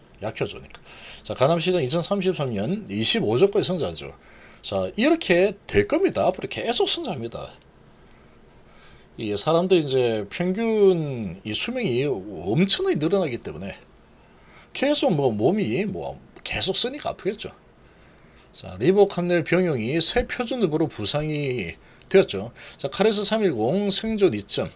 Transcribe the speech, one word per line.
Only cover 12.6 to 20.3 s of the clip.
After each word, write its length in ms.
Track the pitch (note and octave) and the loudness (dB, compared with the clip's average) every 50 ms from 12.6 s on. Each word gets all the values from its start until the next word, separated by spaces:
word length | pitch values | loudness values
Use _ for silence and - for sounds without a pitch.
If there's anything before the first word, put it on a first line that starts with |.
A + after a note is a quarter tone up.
| G3 G3 - - F#4+ G4 D#4 | 4 4 4 2 2 0 0
늘어나기 420 | D#3 D3 D#3+ F#3+ G3 F3 C#3 A#2 A2 | 0 0 0 0 0 -2 -2 -6 -8
때문에 380 | - - D2 D#2 F#2+ F#2+ - - - - - - _ _ - _ _ _ - - - - - - - - | -10 -12 -12 -10 -10 -12 -12 -14 -18 -20 -20 -20 _ _ -20 _ _ _ -20 -20 -20 -20 -20 -20 -20 -14
계속 400 | - - B3+ C#4+ D4 - D#4 B3+ | -6 -2 0 2 2 2 2 2
뭐 180 | E3+ C#3+ C#3 B2 | 2 2 2 2
몸이 540 | G#2+ G#2 A2 D3+ G3+ A3 E3+ G#2 A2+ D#3+ A3 | 2 2 2 2 2 2 0 0 -2 -2 -2
뭐 340 | G3 F2+ E2+ C#2+ C2+ C#2 - - - - - | -4 -6 -8 -8 -10 -12 -14 -18 -20 -20 -14
계속 340 | - - - A2 - F#3+ F#3+ | -10 -8 -2 0 2 2 4
쓰니까 340 | - - B3+ C#4 D4 - - | 4 2 2 -2 -6 -6 -8
아프겠죠. 400 | - - - F#3 A3+ - - - - - _ _ _ _ - - - - - - - - - - - - - - | -8 -4 -4 -6 -6 -6 -8 -12 -14 -18 _ _ _ _ -20 -20 -20 -20 -20 -20 -20 -20 -20 -20 -20 -20 -20 -18
자, 240 | - - - - F#2 F#2 | -16 -16 -14 -12 -8 0
리보캄넬 640 | A#2+ E3+ F#3+ G#3 G3 G3+ - F3 F3 F3 F3 E3+ | 0 2 4 6 4 4 2 -2 -2 0 0 0
병용이 580 | D3 - E3 F#3 F#3 E3+ D3 A#2 G#2+ A#2+ D3+ E3 | 0 0 0 0 2 0 -2 -2 -2 -2 2 4
새 280 | D#3 - - G3 A#3+ | 4 4 4 2 0
표준으로 580 | - | -2